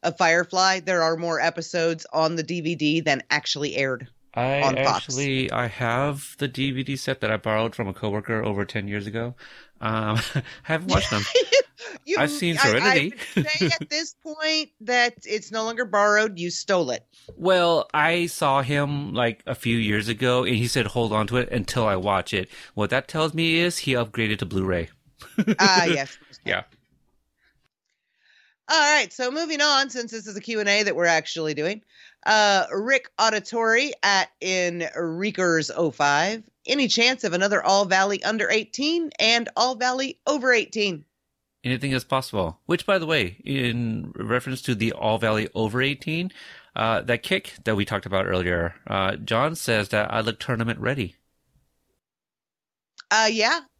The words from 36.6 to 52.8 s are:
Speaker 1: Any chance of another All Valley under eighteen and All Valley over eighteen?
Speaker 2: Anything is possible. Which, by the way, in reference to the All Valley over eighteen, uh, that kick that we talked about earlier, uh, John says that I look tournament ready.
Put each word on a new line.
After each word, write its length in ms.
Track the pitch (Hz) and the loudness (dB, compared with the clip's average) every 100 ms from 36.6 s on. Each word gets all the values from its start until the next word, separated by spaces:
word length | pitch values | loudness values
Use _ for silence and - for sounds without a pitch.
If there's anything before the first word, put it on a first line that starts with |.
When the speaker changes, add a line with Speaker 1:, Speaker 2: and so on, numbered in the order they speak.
| - | -2
Speaker 1:
Any 200 | 277 254 | 0 2
chance 380 | - 233 262 | 4 2 2
of 80 | 214 | -2
another 280 | 175 196 196 | 0 2 2
All 220 | - 196 | 4 4
Valley 380 | 196 190 196 202 | 4 2 2 0
under 260 | 175 220 - | -2 -2 0
eighteen 600 | 220 214 - 294 339 320 - | 0 -2 -4 -2 -2 -4 0
and 300 | 220 233 233 - | 2 2 0 0
All 180 | 247 | 0
Valley 460 | 247 247 254 269 - - | 0 -2 -2 -4 -6 -2
over 260 | 294 254 | 0 4
eighteen? 520 | 240 214 220 208 160 147 _ _ _ _ _ | 2 2 -2 -2 -2 -10 _ _ _ _ _
Speaker 2:
Anything 260 | 127 127 139 | -4 -2 0
is 120 | 131 | -2
possible. 560 | - 135 131 110 87 - - | 0 -2 -2 -2 -2 -4 -4
Which, 200 | 170 - | -2 2
by 120 | 190 | 0
the 80 | 160 | 2
way, 320 | 156 92 - | 0 0 -4
in 680 | - 139 123 117 117 110 - | -6 -2 -2 -2 -2 -4 -6
reference 480 | - 110 120 131 131 | -8 -2 -2 -2 -8
to 120 | - 113 | -4 0
the 160 | 113 | 0
All 260 | - 107 110 | 0 0 0
Valley 300 | 110 107 107 | 2 0 -2
over 280 | - 110 120 | -2 -2 0
eighteen, 480 | 135 143 - 160 185 - - - - - | -2 -2 -4 -4 -4 -8 -20 -20 -12 -2
uh, 240 | 110 110 | 0 0
that 220 | - 120 | 0 -4
kick 300 | - 190 - - | 0 -4 -4 -10
that 100 | - | -2
we 100 | 104 | 0
talked 220 | 101 104 95 | 0 -4 -2
about 200 | 95 95 | -2 0
earlier, 500 | 92 87 87 85 - - | 0 0 0 -2 -4 -4
uh, 300 | 98 95 - | -2 0 -2
John 400 | - 113 143 160 | -2 0 0 -2
says 320 | - 110 101 | 0 0 2
that 240 | 107 104 | 0 0
I 80 | 110 | -2
look 180 | 113 110 | -2 -4
tournament 400 | - 117 117 113 | -4 -2 -2 -2
ready. 380 | 113 139 92 _ _ _ _ _ _ _ _ _ _ _ _ _ _ _ _ _ | -4 -2 -6 _ _ _ _ _ _ _ _ _ _ _ _ _ _ _ _ _